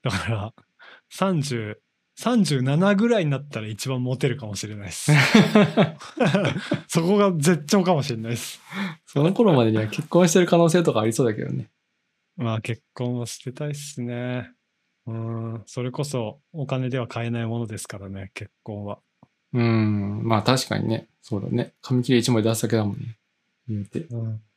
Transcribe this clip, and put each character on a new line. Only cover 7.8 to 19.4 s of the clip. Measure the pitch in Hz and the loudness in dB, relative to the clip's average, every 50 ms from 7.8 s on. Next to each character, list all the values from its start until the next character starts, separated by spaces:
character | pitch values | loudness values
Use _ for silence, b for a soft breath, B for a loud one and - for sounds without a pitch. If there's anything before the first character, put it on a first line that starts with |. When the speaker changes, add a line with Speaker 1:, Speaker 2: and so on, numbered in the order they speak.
Speaker 1:
か | 175 180 180 | 4 4 2
も | 143 | 2
し | 135 143 | 0 -4
れ | 120 110 | -6 -6
な | 110 113 | -4 -6
い | 120 | -6
っ | |
す。 | 117 - - - - B B B 196 202 180 160 B _ | -6 -6 -12 -14 -16 B B B -8 -8 -8 -8 B _
Speaker 2:
そ | - - 139 | -4 0 2
の | 147 175 | 2 2
頃 | 196 - 233 208 160 | 4 4 4 6 6
ま | 127 117 | 6 4
で | 110 | 4
に | 110 107 | 2 0
は | 110 | 0
結 | 110 - - 151 - | -2 -4 -8 -8 2
婚 | - 170 185 170 | 4 4 4 6
し | |
て | - 190 | 6 4
る | 180 | 6
可 | 170 180 170 | 6 6 6
能 | 170 165 | 6 6
性 | 160 180 | 4 4
と | 165 160 | 2 4
か | 123 110 | 2 2
あ | 107 | 0
り | 113 | 0
そ | 113 - 135 | 0 2 0
う | |
だ | 117 104 | 0 0
け | 110 | -2
ど | - - | -6 -4
ね。 | 127 131 - _ _ _ _ _ _ _ _ _ _ _ _ _ _ | -6 -6 -6 _ _ _ _ _ _ _ _ _ _ _ _ _ _
Speaker 1:
ま | - 127 117 110 | -6 -4 -4 -4
あ、 | 113 | -4
結 | - - 113 - _ _ | -4 -6 -8 -8 _ _
婚 | _ - 123 123 123 120 | _ -8 -6 -4 -4 -4
は | 120 | -6
し | 113 - - | -8 -12 -12
て | - 135 | -12 -14
た | 123 - 151 | -10 -8 -8
い | 147 | -8
っ | 147 | -8
す | 147 143 - - - | -10 -12 -14 -10 -8
ね。 | 120 120 120 120 123 123 123 123 123 - _ _ _ _ _ _ _ _ _ _ _ | -8 -6 -6 -6 -6 -6 -6 -6 -8 -10 _ _ _ _ _ _ _ _ _ _ _
う | - | -10
ん、 | 113 113 113 113 113 113 113 113 113 113 95 | -8 -8 -6 -6 -6 -6 -8 -8 -10 -10 -14
そ | - - 131 | -12 -8 -6
れ | 123 127 | -6 -6
こ | 127 - 147 | -4 -6 -6
そ | 147 - 127 113 107 107 _ _ _ | -4 -4 -4 -4 -4 -8 _ _ _
お | - 160 135 | -10 -10 -6
金 | 143 139 131 127 127 | -4 -4 -2 -2 -2
で | 123 131 | -4 -4
は | 120 | -6
買 | 113 - 117 117 117 | -6 -6 -6 -6 -4
え | |
な | 120 117 | -4 -4
い | 117 | -4
も | 113 113 117 | -4 -4 -4
の | 117 | -6
で | 104 107 101 | -6 -8 -12
す | - | -10
か | - - 98 | -12 -12 -12
ら | 98 95 | -12 -12
ね、 | 98 98 98 95 _ | -12 -12 -14 -14 _
結 | - 107 - _ _ | -16 -16 -16 _ _
婚 | _ - 104 104 101 | _ -12 -10 -10 -8
は。 | 101 104 _ _ _ _ _ _ _ _ _ | -10 -10 _ _ _ _ _ _ _ _ _